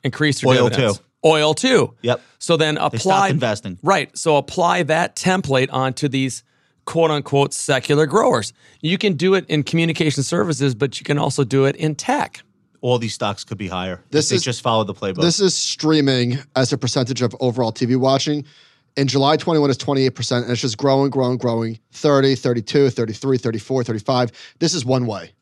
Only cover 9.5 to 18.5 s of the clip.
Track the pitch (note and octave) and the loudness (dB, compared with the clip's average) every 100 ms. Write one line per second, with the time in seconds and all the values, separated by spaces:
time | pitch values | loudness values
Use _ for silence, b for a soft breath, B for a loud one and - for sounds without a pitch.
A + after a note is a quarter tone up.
9.5 | D#3 C#3 E3 E3 D#3+ D#3 C#3 C3 F3 F#3+ | -2 0 0 0 0 0 0 -2 -2 -2
10.5 | C3 C#3 A2 C#3 - - D3 - C3+ B2+ | 0 -2 0 -4 -4 -4 -2 0 0 0
11.5 | C3+ C3+ - D#3 D3+ - C#4 - - _ | 2 2 0 -4 -4 -2 -2 -2 -10 _
12.5 | _ _ _ B2+ B2 A2+ - G#2 G2 - | _ _ _ 0 0 0 -4 -6 -6 -10
13.5 | F#2 G2 F2+ F#2 F2 _ D3 D3+ - - | -10 -8 -6 -6 -8 _ -2 0 -2 -2
14.5 | A#2 B2+ A2 G#2 F#2+ G2+ - E3+ E3 F#3+ | -4 0 0 0 -4 -6 0 0 2 0
15.5 | - - - D#3 D#3 C#3 C3 A#2+ C3 - | 0 -6 -2 0 2 2 2 0 -2 -4
16.5 | C3 B2+ C#3 B2 D3 A#2+ B2+ A#2+ - B2+ | -2 0 0 -2 -2 -2 -2 -4 -2 -4
17.5 | A#2 A2+ A2 A#2+ C3 C3 C3+ D#3 D3 C#3 | 0 -2 -2 0 2 2 2 0 -4 -6